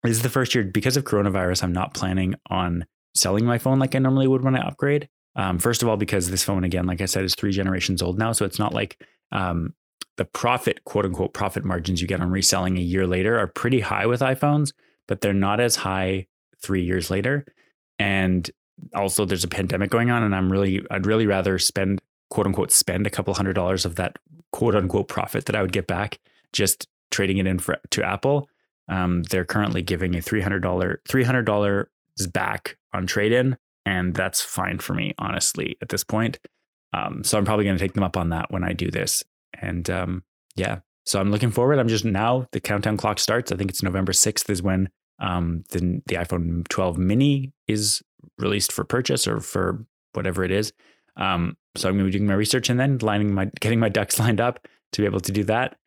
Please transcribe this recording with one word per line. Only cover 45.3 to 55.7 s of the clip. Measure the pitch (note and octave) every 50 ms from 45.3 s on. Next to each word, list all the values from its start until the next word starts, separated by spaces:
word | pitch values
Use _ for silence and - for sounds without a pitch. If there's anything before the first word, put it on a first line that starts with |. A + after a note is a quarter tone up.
| F2+ F2 F2 E2+ E2+ E2 - _
the, | - F2+ F2 F2+ F2+ F#2 -
the | - F2
iPhone | E2+ F2 F2 F#2 E2+ E2+ E2+ E2+ E2+ E2+
twelve | - - - F#2+ F2+ E2+
mini | E2+ F#2 F#2 G#2 B2 C3+ D3 C#3 C#3 C3+ C3+ _ _ _
is | - A2 G#2+ G#2+ G#2 - - - _ _ _ - - _
released | - - G2 G2+ G#2 - -
for | - - -
purchase | - - B2 B2+ - C#3 C3 -
or | - A2 A2
for | - - - G2 F#2 F2+ F#2+ G#2+ A2+ _ _ _ _ _ _
whatever | A2+ G#2 F#2+ F2 F#2 F#2
it | F2+
is. | F#2 G2+ G#2+ G#2 _ _ _ _ _ _ _ _ _
Um, | - F#2+ F#2+ F#2 F2 E2+ - - _ _ _ _
so | - -
I'm | F#2 F#2+
gonna | G2+ F#2+
be | F#2+
doing | F#2 G2+ G#2
my | G#2 G2
research | G2+ G#2+ - - C3 A2 -
and | B2 B2
then | C3 C#3 C#3 B2
lining | A2+ A2 G2+ G#2 G#2 G#2 G2+
my, | F#2+ F#2+ G2 - -
getting | - A2 A2+ A2+
my | A2+ G#2+
ducks | F#2+ A2 G2+ - - -
<laughs> |
lined | A2+ A2+ A2 G2+
up | A2+ B2 B2+ - _ - _ _ _ _ -
to | -
be | G#2
able | G2+ G2 G2
to | F#2 -
do | G2 G#2 G2+
that. | G2 G#2+ A#2 B2+ -